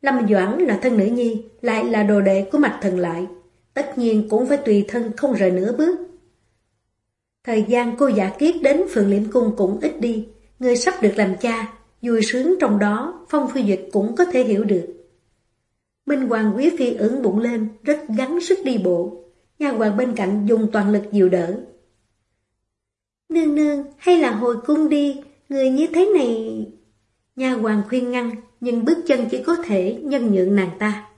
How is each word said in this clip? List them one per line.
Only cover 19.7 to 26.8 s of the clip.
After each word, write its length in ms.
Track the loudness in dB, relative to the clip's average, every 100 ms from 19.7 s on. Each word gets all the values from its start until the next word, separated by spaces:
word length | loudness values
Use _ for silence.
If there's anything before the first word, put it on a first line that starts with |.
hoàn 260 | 0 0 0
bên 180 | -2 -2
cạnh 300 | -2 -2 2
dùng 260 | 2 2
toàn 180 | 0 0
lực 140 | 0 0
dìu 180 | 2 4
đỡ. 300 | 4 -2 -6 -10 -20 _ _ _ _ _ _ _ _ _ _ _ _ _ _ _
"Nương 260 | 0 2 2
nương, 280 | 2 0 -6 -6
hay 200 | 2 4
là 140 | 4
hồi 240 | 0 -2 -2 0
cung 240 | 2 2
đi, 320 | 2 0 -4 -12 _ _
người 200 | 0 2
như 180 | 2 0
thế 180 | 2 4 4
này." 500 | 2 -2 -4 -8 -10 -12